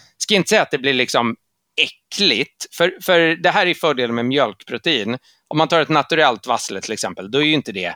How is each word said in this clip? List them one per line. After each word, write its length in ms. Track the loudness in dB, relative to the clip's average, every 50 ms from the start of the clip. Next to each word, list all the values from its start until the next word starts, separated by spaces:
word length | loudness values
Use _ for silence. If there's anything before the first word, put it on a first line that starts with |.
| _ _ _ -10
ska 160 | -4 0 0
inte 140 | 0 2 4
säga 140 | 2 2
att 80 | 2 0
det 80 | -2 -2
blir 160 | 0 0 0
liksom 420 | 0 0 0 0 0 0 0 -2 -6 _ _ _ _ _ _ -4 -4
äckligt. 920 | -4 -4 -4 _ _ -10 -4 0 0 2 2 0 -2 -4 _ -16 -16 -10 -2
För, 180 | 0 0 0 0 -4
för 160 | 0 2 4 4 4 2 2
det 140 | 2 0 2
här 160 | 2 2 2
är 80 | 0 0
fördelen 400 | 0 0 0 0 0 -2 -2 -2
med 100 | -2 -2
mjölkprotein. 920 | 0 2 2 0 0 -2 -8 -12 -12 -10 -6 -2 -2 0 0 -2 -4 -6 -8 _ _ _ _ _ -4
Om 100 | 0 0
man 100 | 2 2
tar 120 | 2 0
ett 80 | 2 2
naturellt 580 | 2 0 2 0 2 2 2 2 2 -2 -4
vassle 340 | -4 -4 -4 -4 -6 -10 -8
till 120 | -8 -8
exempel, 380 | -6 -6 -6 -8 -8 -8 -10 -4
då 80 | -2 0
är 40 |
ju 100 | 0 2
inte 200 | 0 -2 -2 -4
det 220 | -8 -6 -6 -8 -8